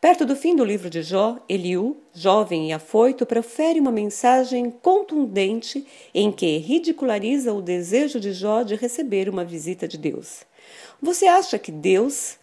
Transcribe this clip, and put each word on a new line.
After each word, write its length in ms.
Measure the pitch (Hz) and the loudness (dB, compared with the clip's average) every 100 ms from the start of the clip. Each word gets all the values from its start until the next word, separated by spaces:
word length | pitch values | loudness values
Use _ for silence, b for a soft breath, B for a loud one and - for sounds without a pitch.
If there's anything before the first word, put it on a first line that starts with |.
Perto 240 | 311 349 269 | 6 4 4
do 100 | 277 | 0
fim 200 | 330 349 | 2 2
do 100 | 226 | 2
livro 240 | 202 180 | 0 -4
de 140 | 165 | -8
Jó, 340 | 156 190 208 240 - | -2 0 0 -2 -6
Eliú, 480 | 190 175 180 220 294 _ | -4 -2 -2 -2 -6 _
jovem 580 | - 180 202 214 170 156 | -4 2 4 2 -2 -2
e 40 | |
afoito, 500 | 156 156 214 240 269 | -6 -2 4 4 2
profere 560 | 240 233 233 - 320 320 | -2 -2 -4 -2 0 2
uma 120 | 277 | 2
mensagem 800 | 226 208 202 247 254 254 254 240 | 0 -4 0 4 4 4 -2 -4
contundente 1120 | 240 349 381 403 311 262 196 196 226 - 277 277 B B | 0 4 4 2 -2 -2 0 0 -2 -6 -10 -12 B B
em 200 | - 208 | 0 0
que 260 | 202 175 156 | 2 0 -2
ridiculariza 960 | 160 311 330 311 262 208 208 277 247 | 0 0 0 -2 -2 -2 0 -2 -2
o 80 | 208 | -4
desejo 580 | 180 180 175 220 294 269 | -4 -4 0 0 0 -2
de 140 | 202 | -6
Jó 300 | 185 202 214 | -6 -2 0
de 100 | 226 | -2
receber 560 | 214 240 240 285 202 190 | -4 -6 -6 -4 -2 -2
uma 160 | 190 175 | -4 -6
visita 420 | 170 151 180 170 | -8 -8 -8 -8
de 120 | 160 | -6
Deus. 420 | 160 - - - - B B B B B | -6 -6 -12 -20 -20 B B B B B
Você 280 | 285 349 392 | -4 2 4
acha 320 | 349 - 214 | 4 2 -6
que 120 | - | -6
Deus 680 | 156 165 190 247 277 - - | -6 2 2 2 -2 -10 -12